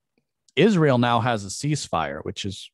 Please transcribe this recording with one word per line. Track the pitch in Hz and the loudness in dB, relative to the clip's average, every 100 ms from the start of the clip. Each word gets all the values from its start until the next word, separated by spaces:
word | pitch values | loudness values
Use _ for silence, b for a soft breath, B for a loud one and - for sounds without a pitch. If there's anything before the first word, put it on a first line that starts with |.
| _ _ _ _ _ - | _ _ _ _ _ 2
Israel | 196 190 151 123 | 4 4 4 4
now | 120 120 | 2 2
has | 120 113 98 | 0 -2 -6
a | |
ceasefire, | - 143 147 - 85 76 73 | -6 -4 -4 -4 -4 -4 -6
which | - 101 | -10 -8
is | 101 98 - | -10 -10 -16